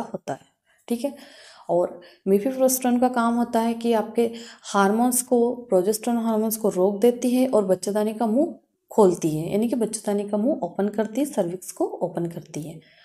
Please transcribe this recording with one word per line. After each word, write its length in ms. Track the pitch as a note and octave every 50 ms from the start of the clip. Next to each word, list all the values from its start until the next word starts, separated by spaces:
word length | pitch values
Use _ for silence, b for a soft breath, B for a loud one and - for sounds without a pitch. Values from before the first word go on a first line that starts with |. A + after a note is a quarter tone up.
| A3+ - -
होता 200 | - _ - C3+
है। 220 | - _ _ _ _ _ _ _ _ _
ठीक 180 | - A#3 A#3+ B3+
है, 100 | C#4 C#4 B B B B B B B B B B -
और 300 | E3+ F3 F3 - - B B B B B -
mifepristone 720 | F#3+ G3 G3+ G3+ C4+ C4 C4 C4 C4 C4 - - B3 A#3+ A#3+
का 60 | B3+ B3
काम 260 | B3+ A#3+ A#3 A#3 A#3
होता 240 | A#3+ A#3+ A#3+ - A3+
है 140 | A3+ A#3 A#3
कि 200 | A#3 A#3 A#3 A#3
आपके 380 | G#3+ G#3+ A3 - A#3+ A#3 A3+ A#3 B B B B B -
हार्मोन्स 580 | - - G3+ G3 F#3+ A3 A3+ A#3+ B3+ B3 B3
को, 340 | - - B3 A#3+ A#3 A#3+ B3 - - -
प्रोजेस्टेरोन 520 | G3 F3+ F3+ G3+ A3 - - A#3+ A#3+ A#3 A3+
हार्मोन्स 340 | A3+ A3 G#3+ A3 A3+ A3
को 120 | A3 A3 G3+
रोक 300 | F3+ F3+ F#3 G3+ G#3 G3
देती 300 | A#3+ A#3+ A#3+ B3 B3+ B3
है 160 | B3 B3+ B3+
और 180 | C4 B3+ G#3+ G3+
बच्चेदानी 480 | F#3 F#3 F#3 - G#3 G3+ G#3+ G#3+ G#3+ G#3+
का 140 | G#3+ B3+
मुंह 280 | G#3+ G#3+ C4+ D#4+ F4 - - _ _ _ _ _ -
खोलती 380 | - A3+ G#3 F#3 F3 - - D#3+
है, 220 | D3+ D3+ E3 F3+
यानी 160 | - G#3 A3+ A#3+
कि 60 | -
बच्चेदानी 520 | A#3+ A3 - - - - G#3 G3+ G3+ G3+ G3+
का 80 | G#3+
मुंह 220 | G#3 G#3+ C#4 D#4+ - -
ओपन 240 | E3+ - - G3 G#3
करती 320 | G#3 - G#3+ A3 A3 C4
है, 40 | D4
सर्विक्स 460 | C#4+ - A3+ F#3 E3+ F3+ F#3 - -
को 140 | - - E4
ओपन 400 | A4 - - F#3+ E3 E3 E3+ E3+
करती 360 | E3+ E3 D#3+ - - D#3 D3+
है। 180 | D3+ D3+ - b b b b b